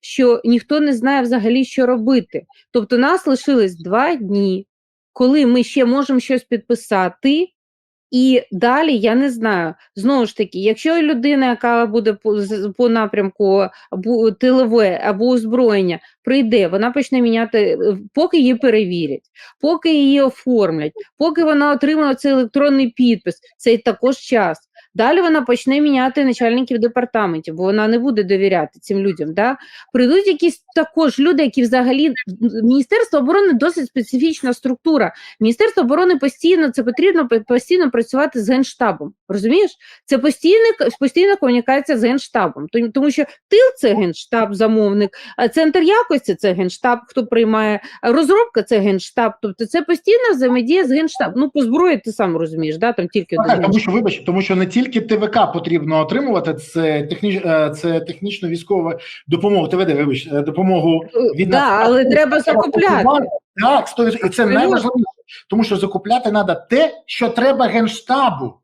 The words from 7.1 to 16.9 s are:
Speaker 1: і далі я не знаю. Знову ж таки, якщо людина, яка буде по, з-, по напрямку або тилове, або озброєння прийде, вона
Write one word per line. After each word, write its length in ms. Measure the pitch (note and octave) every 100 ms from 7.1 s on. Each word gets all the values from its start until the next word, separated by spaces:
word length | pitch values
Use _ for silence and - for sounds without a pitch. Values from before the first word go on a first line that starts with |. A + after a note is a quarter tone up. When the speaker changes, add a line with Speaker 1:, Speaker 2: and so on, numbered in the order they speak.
| - C4+ D4 F4+ _ _ _ _ _ _
Speaker 1:
і 320 | B3+ C4 C4 -
далі 440 | F#3 A#3+ C4+ D#4+ B3
я 180 | G#3+
не 160 | A#3 C#4
знаю. 440 | A#3 A3 F#3+ E3 E3 _ -
Знову 300 | A3 C#4 A3
ж 100 | -
таки, 220 | G#3 F3+
якщо 440 | G3+ A3 D#4 E4+
людина, 440 | D4+ C4+ C4+ C#4+ C4
яка 400 | A#3 A#3+ A#3 A#3
буде 260 | A3 A3
по, 280 | G3+ A3 G#3
з-, 320 | G3 G#3+ G3+ F#3+
по 120 | A#3+
напрямку 760 | A3+ G#3+ G3+ G3 - G3+ G3 F#3+ - -
або 400 | G3 G3 A#3+ A3+
тилове, 720 | G3+ B3+ B3+ B3+ A#3 G3+ F3
або 240 | - G3 A#3
озброєння 680 | B3+ A3 A#3+ A#3+ G3+ F#3 E3 _ _
прийде, 460 | - C4+ A3+ A3+ F3+
вона 220 | F#3+ A3+